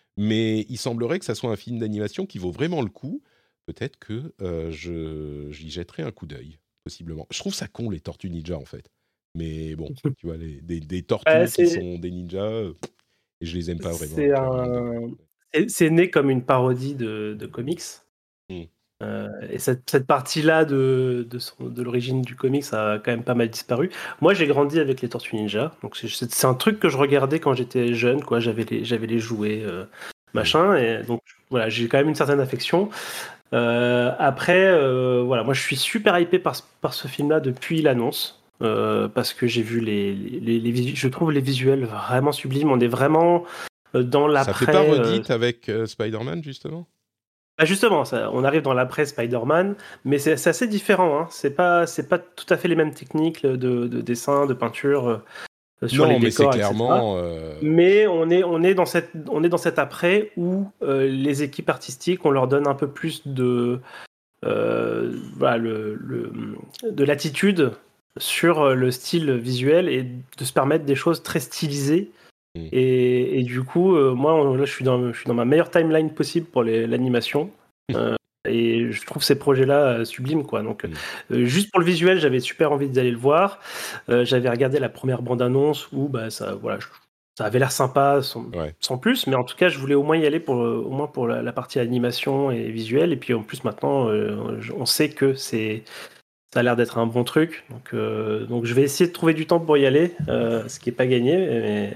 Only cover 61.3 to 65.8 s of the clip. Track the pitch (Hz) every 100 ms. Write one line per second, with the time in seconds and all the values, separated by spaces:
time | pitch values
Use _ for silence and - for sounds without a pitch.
61.3 | 139 143 - - 143 - 131 - 180 151
62.3 | 135 127 139 143 139 139 - 160 147 143
63.3 | 131 123 123 120 123 - - - _ _
64.3 | _ - 53 55 57 57 113 117 117 -
65.3 | 131 131 117 113 110